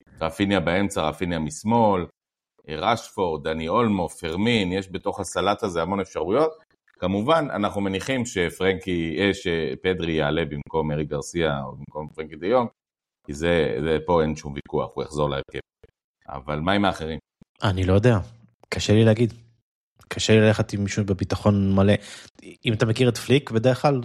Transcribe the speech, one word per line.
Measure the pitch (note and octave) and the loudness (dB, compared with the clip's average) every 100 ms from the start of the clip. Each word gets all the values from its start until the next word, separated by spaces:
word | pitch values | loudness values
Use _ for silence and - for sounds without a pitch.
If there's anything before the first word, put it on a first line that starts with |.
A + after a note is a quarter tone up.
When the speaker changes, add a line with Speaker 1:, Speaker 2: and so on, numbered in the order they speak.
| _ - | _ -6
Speaker 1:
רפיניה | D#2+ - G2 G2 | -6 -2 0 2
באמצע, | D#2+ F2+ G2+ F#2+ D#2 | 2 0 0 -2 -2
רפיניה | D2+ F2 E2 | -2 -4 -2
משמאל, | D#2 - G#2+ A#2 A2 F#2+ E2 _ _ _ _ _ - | -4 -6 0 2 4 2 -2 _ _ _ _ _ -12
אה, | D#2 | -4
רשפורד, | G2 A#2 - - F2+ D#2 D2 | -2 -2 -4 -4 -2 -2 -4
דני | D#2+ D#2+ | -4 -2
אולמו, | G#2+ A#2 G2 E2 | 0 2 0 -2
פרמין, | - E2+ E2+ A2 A#2 F#2 | -6 -6 -2 0 0 0
יש | F#2+ F#2+ | -2 -6
בתוך | F2+ G2+ F#2 | -6 -6 -6
הסלט | F#2 F2+ F#2 G#2 | -4 -2 0 0
הזה | G#2 E2+ | -2 -2
המון | E2 G2 | -2 -2
אפשרויות. | F#2 E2 E2 A#2 A#4+ - _ _ _ _ | -4 -6 -2 0 0 -2 _ _ _ _
כמובן, | F2+ G2 A#2+ E3 D3 | -4 -2 2 0 0
אנחנו | G2 G2+ G2+ | -2 -2 -2
מניחים | G2 F#2+ - C3 A#2 | -4 -4 -4 -4 -2
שפרנקי, | F#2+ E2+ - F#2 F#2 - F2 E2 D#2 | -2 -2 0 0 0 -2 -2 -2 0
אה, | G2 | 0
שפדרי | F#2 F#2 E2 D2+ B1+ F#2 F2 E2+ | 0 -2 -2 -2 -2 -2 0 0
יעלה | D#2+ D2 D#2 | 0 0 0
במקום | D#2 D2 - D#2+ D2+ | -2 -6 -4 -4 -2
אריק | D2+ D2+ | -2 -4
גרסיה | D2 - F2 D#2 C#2 | -6 -6 -2 -2 -2
או | C2+ C2+ | -6 -12
במקום | C#2+ D2+ D#2 | -14 -12 -12
פרנקי | - D2+ D#2 | -12 -12 -8
דה | F2+ | 0
יונג, | B2+ A#2 - _ _ _ _ - | 2 0 -6 _ _ _ _ -12
כי | |
זה, | C#2+ E2+ E2+ C#2+ A1+ | -2 2 2 2 0
זה, | E2 D2+ D2+ | 0 0 2
פה | E2+ | 2
אין | D#2 D2+ | 2 -2
שום | D2 | -8
ויכוח, | C#2 - D2+ C2+ | -12 -6 -4 -4
הוא | - | -6
יחזור | C2+ D2 D2 | -6 -2 -2
להרכב. | C#2 - C2+ - _ _ _ _ _ - | -2 -8 -12 -14 _ _ _ _ _ -16
אבל | C#2 C2+ D2+ | -12 -6 -4
מה | E2+ | 0
עם | G2+ | 2
האחרים? | G2+ E2 D#2 D2+ - _ _ _ | 0 -2 -6 -8 -12 _ _ _
Speaker 2:
אני | A2+ F#2 | -2 0
לא | F#2 | 2
יודע, | G2 A#2+ A2 - - _ _ _ | 4 6 4 0 -12 _ _ _
קשה | - - | -4 2
לי | G#2 | 6
להגיד. | A2+ A2 A#2+ - _ _ _ _ _ _ _ | 6 6 2 -2 _ _ _ _ _ _ _
קשה | - - | -4 4
לי | A2 | 6
ללכת | G#2+ G#2+ A2 | 6 4 0
עם | G2+ | -2
מישהו | G2 - | -2 -2
בביטחון | G2 F#2+ G2 - G#2+ G2+ G2 | -2 -2 -2 0 2 4 4
מלא. | F#2+ G2 G2+ - - - - F2+ - B2 | 4 4 4 -2 -18 -20 -20 -20 -6 -2
אם | |
אתה | A2 A2+ | 0 2
מכיר | A2 B2+ | 4 2
את | A#2+ | 2
פליק, | - C3+ - | 2 2 2
בדרך | A2+ B2 B2+ | 2 2 4
כלל | D3+ C3+ | 2 0